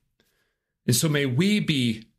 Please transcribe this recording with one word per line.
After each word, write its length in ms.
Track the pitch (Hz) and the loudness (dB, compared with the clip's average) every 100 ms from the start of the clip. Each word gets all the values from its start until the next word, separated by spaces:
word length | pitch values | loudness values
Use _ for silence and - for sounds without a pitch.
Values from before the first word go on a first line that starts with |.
| _ _ _ _ _ _ _ _ - | _ _ _ _ _ _ _ _ -2
And 80 | 120 | 0
so 120 | 160 | 0
may 200 | 147 139 | 0 -2
we 320 | 123 196 208 | 0 2 2
be 460 | 160 143 120 110 - | 0 0 -2 -2 -10